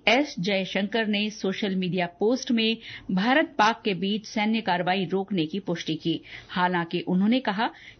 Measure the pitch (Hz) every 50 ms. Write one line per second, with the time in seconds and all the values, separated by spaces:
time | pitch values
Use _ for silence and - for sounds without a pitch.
0 | - 202 220 262 294 294 - - 170 202 202 190 185 180 - 190 202 196 - 233
1 | 220 208 208 202 208 214 208 - - 190 190 - - 202 190 190 185 180 180 185
2 | 175 175 175 - 196 214 254 254 - - 247 226 220 220 226 220 - - - -
3 | - - 190 185 190 240 262 302 320 320 - - 208 220 226 226 - 220 196 170
4 | 190 196 208 220 214 - - 214 208 214 220 226 214 190 175 180 180 180 185 196
5 | 190 160 180 190 196 - 208 180 156 156 - 202 - - 175 170 - - 160 160
6 | - 170 160 - - - - - - - - 185 180 180 180 175 170 170 - 175
7 | - - 180 180 196 214 240 262 254 226 196 190 233 311 - - - - - -